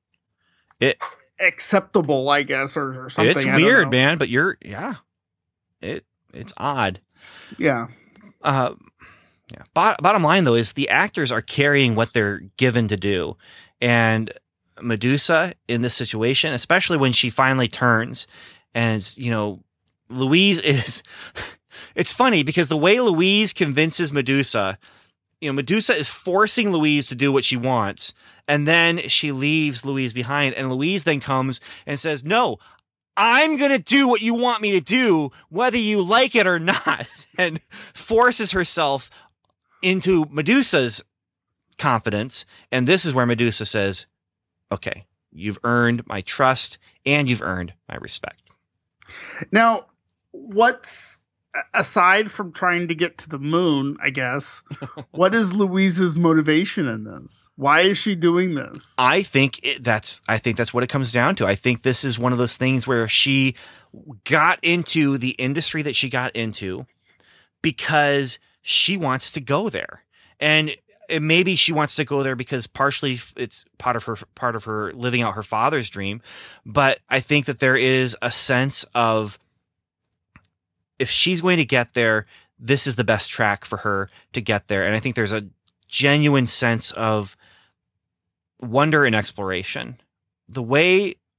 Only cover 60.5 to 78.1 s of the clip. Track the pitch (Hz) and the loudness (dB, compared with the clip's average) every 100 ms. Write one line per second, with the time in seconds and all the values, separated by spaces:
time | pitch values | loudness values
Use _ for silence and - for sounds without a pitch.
60.5 | 113 117 120 123 143 127 120 131 196 98 | -2 -2 -2 -2 -2 -2 0 0 0 0
61.5 | 98 131 117 131 123 139 113 123 123 123 | 0 -2 -2 -2 -2 -2 -2 -2 0 0
62.5 | - 131 131 123 120 113 - 139 135 131 | 0 -2 -2 -2 -2 0 2 2 2 0
63.5 | - - - _ - - 110 - 147 160 | -2 -14 -20 _ -20 -20 -18 0 2 4
64.5 | - 165 175 - 160 143 135 127 - 127 | 2 0 0 0 0 2 0 -4 -4 -4
65.5 | 143 160 156 147 131 135 127 127 113 113 | -2 -4 -4 -4 -2 -2 -2 -4 -4 -6
66.5 | 104 95 95 131 _ _ _ _ _ _ | -6 -8 -8 -12 _ _ _ _ _ _
67.5 | _ 160 127 - 156 147 143 135 - _ | _ -4 -4 0 2 2 0 -2 -8 _
68.5 | _ - - - 190 147 127 - 160 127 | _ 0 2 2 0 -2 -2 -4 -6 -2
69.5 | 143 214 - - - _ _ _ _ 147 | -2 -2 -6 -8 -14 _ _ _ _ 2
70.5 | 156 156 - _ _ - 160 156 165 185 | 2 0 -6 _ _ -6 -2 2 2 2
71.5 | 185 - 156 147 - 143 143 135 127 127 | 2 2 2 0 -2 -2 -2 -2 -4 -6
72.5 | 135 - - 139 135 143 123 - - 120 | -6 -6 -2 -2 0 -4 -6 -10 -10 -10
73.5 | - - - 127 117 - 107 - - 123 | -12 -20 -8 -4 -4 -6 -10 -14 -8 -6
74.5 | 113 110 107 101 104 123 123 117 101 104 | -4 -6 -6 -6 -6 -4 -2 -2 -4 -6
75.5 | 110 127 151 107 101 98 110 - - - | -2 0 0 -4 -8 -8 -8 -12 -20 -20
76.5 | - - 110 135 - _ 135 - 147 139 | -20 -4 2 2 0 _ -4 0 0 0
77.5 | 127 131 127 131 131 127 | 0 2 4 4 2 0